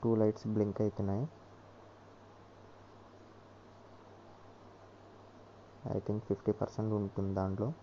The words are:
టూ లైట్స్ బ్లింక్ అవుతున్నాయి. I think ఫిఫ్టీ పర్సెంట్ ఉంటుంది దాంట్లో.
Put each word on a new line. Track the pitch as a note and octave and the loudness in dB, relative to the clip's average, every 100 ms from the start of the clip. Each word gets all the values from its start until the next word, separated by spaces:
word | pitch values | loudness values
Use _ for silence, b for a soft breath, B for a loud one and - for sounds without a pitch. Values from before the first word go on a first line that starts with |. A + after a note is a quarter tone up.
టూ | A#2 A2+ | 6 8
లైట్స్ | G#2+ G#2+ A2 | 8 6 2
బ్లింక్ | G#2+ G#2 G2+ | 4 4 4
అవుతున్నాయి. | G#2+ - G2+ G2 D3+ - - - - - - - - - - - - - - - - - - - - - - - - - - - - - - - - - - - - - - - - - - - - - - | 2 2 2 2 0 -6 -20 -20 -20 -20 -20 -20 -20 -20 -20 -20 -20 -20 -20 -20 -20 -20 -20 -20 -20 -20 -20 -20 -20 -20 -20 -18 -18 -18 -18 -18 -18 -18 -18 -18 -20 -20 -20 -18 -18 -18 -18 -18 -18 -12 -4
I | G2+ - | -4 0
think | G#2+ - | -2 2
ఫిఫ్టీ | G2+ - G#2 | 0 2 2
పర్సెంట్ | G2+ - A2 G#2+ | 0 0 2 2
ఉంటుంది | G2+ - G2 G2 | 2 0 2 2
దాంట్లో. | F#2+ G2 G#2+ D#3+ | 2 2 0 0